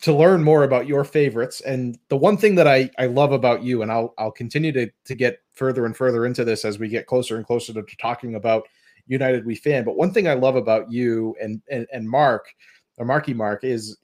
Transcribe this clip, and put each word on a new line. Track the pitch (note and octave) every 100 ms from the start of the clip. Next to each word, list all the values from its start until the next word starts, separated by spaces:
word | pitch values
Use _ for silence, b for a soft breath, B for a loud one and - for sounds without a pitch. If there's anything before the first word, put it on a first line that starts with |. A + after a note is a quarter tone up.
to | -
learn | D3 E3+ F#3
more | D3+ D#3
about | C#3 B2+ C3
your | C#3+
favorites. | C#3+ D#3 C#3+ A#2 B2+ -
And | C3+ C3 B2 A#2+ _
the | C#3
one | F3 G3+
thing | G#3+ F#3
that | D#3
I, | C3 C3 -
I | B2+
love | B2+ C#3+
about | C3+ B2 A#2
you, | B2 A#2+
and | G#2+
I'll, | A2+ A#2 -
I'll | A2
continue | - A#2+ D3+ D#3+
to, | C3 A2+ - -
to | B2
get | B2 A#2+ _
further | - C3 B2+ A#2
and | A2
further | C3 A#2 A#2+
into | B2 A#2
this | A2
as | A2 G#2
we | A2
get | A2 -
closer | B2+ B2 A2+
and | G#2+
closer | A#2+ A#2
to, | A2
to | G2 -
talking | A#2 A#2+ B2 A2
about | A2+ A2 - b b b _
United | C3 C3 B2 A2+
We | G#2+
Fan. | D3 C#3
But | A2+ -
one | F3+
thing | G#3 F3+
I | C3
love | C3 C3
about | A2+ A2 A#2
you | A#2+ A#2+ A2+ A2+ -
and, | G#2+ A2 -
and, | C3 A#2
and | C3 A2
Mark, | C3+ D3 G#2+ - _ b b _ -
or | A#2+
Marky | D3 D3
Mark, | A#2 G#2+ G#2
is | B2+ A#2 G#2+ -